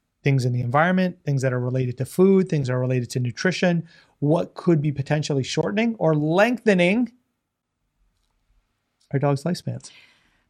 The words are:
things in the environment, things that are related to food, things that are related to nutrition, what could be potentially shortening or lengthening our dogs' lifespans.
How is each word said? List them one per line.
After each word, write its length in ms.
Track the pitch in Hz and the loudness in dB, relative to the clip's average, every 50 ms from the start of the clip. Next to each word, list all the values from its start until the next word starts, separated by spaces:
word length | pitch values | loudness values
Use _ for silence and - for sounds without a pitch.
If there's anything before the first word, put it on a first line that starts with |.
| _ _ _ _ - | _ _ _ _ 0
things 200 | 143 139 131 120 | 0 0 2 0
in 80 | 127 | -2
the 80 | 123 123 | -2 -2
environment, 580 | 120 120 120 151 160 180 185 185 185 180 175 _ - | -2 0 2 2 2 2 2 0 0 -2 -4 _ -6
things 180 | 147 139 131 | -4 -2 0
that 100 | 127 131 | 0 -2
are 80 | 123 123 | -2 -2
related 360 | 123 123 123 131 131 123 123 - | -4 -2 -2 -2 -4 -4 -4 -6
to 60 | 131 | -8
food, 440 | - - - 185 196 190 190 185 185 | -4 0 2 4 6 6 4 2 0
things 180 | 165 147 135 | -2 -2 -2
that 80 | 123 127 | -2 -2
are 60 | 127 | -2
related 280 | 127 127 131 127 120 - | -2 0 -2 -2 -2 -4
to 100 | - 131 | -4 -4
nutrition, 680 | 123 120 - - - 185 165 - - 180 175 170 170 - - - _ _ _ - | -4 -4 -4 -2 -2 -2 -2 0 0 0 0 0 -4 -6 -14 -20 _ _ _ -4
what 360 | 147 147 160 170 190 - - | 0 0 0 0 0 -4 -8
could 260 | - - 175 170 151 | -4 0 2 2 2
be 120 | 143 151 | 2 -2
potentially 500 | 139 143 135 - 151 156 143 - 151 135 | -2 -4 -4 -2 -2 -2 -2 -2 -2 -2
shortening 540 | 127 - - 156 165 190 208 214 233 233 226 - | -2 -2 -4 -4 -4 -2 -2 -2 -2 -2 -2 0
or 160 | 170 160 156 | 2 2 2
lengthening 960 | 147 147 156 165 190 208 240 254 - - 220 196 180 175 175 202 240 247 - - _ _ _ _ _ _ _ _ _ _ _ _ _ _ _ _ _ _ _ _ _ _ _ _ _ _ _ _ _ _ _ _ _ _ _ _ _ _ _ | 2 2 2 2 2 2 2 2 0 2 2 4 4 4 2 2 2 0 -2 -6 _ _ _ _ _ _ _ _ _ _ _ _ _ _ _ _ _ _ _ _ _ _ _ _ _ _ _ _ _ _ _ _ _ _ _ _ _ _ _
our 60 | - 139 | -4 -2
dogs' 240 | 147 143 143 135 | 0 0 -2 -2
lifespans. 480 | - 170 180 - - 123 120 127 - - - - - _ _ _ _ _ _ _ _ | -2 -4 -6 -6 -6 -10 -10 -10 -12 -18 -20 -20 -20 _ _ _ _ _ _ _ _